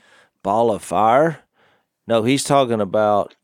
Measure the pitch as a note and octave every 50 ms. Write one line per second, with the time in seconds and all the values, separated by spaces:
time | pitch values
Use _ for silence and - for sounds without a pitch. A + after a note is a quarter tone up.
0 | _ _ _ _ _ _ _ _ - F#2+ G2+ A2+ A#2 A#2 G#2 E2+ - - F2 F#2
1 | G#2+ A2+ A#2 C3+ D#3 E3 D3+ - _ _ _ _ _ _ _ _ _ _ _ _
2 | _ - A2+ A2+ G#2+ A#2+ C#3 C3+ - - C#3+ C#3 C3+ A#2 A#2 G#2+ G#2 F#2 G2 G#2+
3 | G#2+ G#2 G#2 G2+ F2+ - _ _